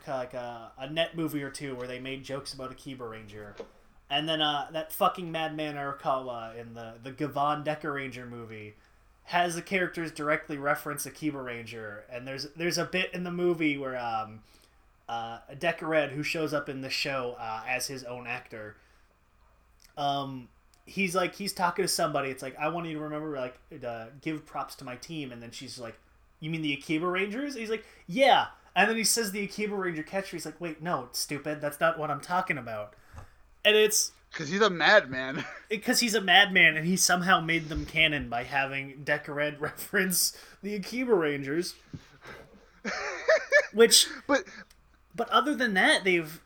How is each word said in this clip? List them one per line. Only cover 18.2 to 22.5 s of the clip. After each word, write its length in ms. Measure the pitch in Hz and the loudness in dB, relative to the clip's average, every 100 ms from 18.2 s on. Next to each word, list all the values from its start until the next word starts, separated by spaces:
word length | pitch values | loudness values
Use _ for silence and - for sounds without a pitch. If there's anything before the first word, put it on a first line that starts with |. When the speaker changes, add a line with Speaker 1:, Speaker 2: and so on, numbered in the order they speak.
| 120 | -8
Speaker 1:
actor, 520 | 123 - 113 107 - _ _ _ _ _ _ _ _ _ _ - - | -8 -8 -12 -14 -16 _ _ _ _ _ _ _ _ _ _ -16 -4
um, 500 | 143 139 135 131 120 _ _ _ - | -2 0 -4 -10 -14 _ _ _ -10
he's 280 | - 190 | -4 0
like, 220 | 185 180 - | 0 -2 -4
he's 160 | 196 | -8
talking 320 | - 175 - | 0 0 2
to 60 | 175 | 0
somebody. 400 | - 165 143 135 | 0 0 0 -2
It's 140 | 131 | -6
like, 140 | 139 | -10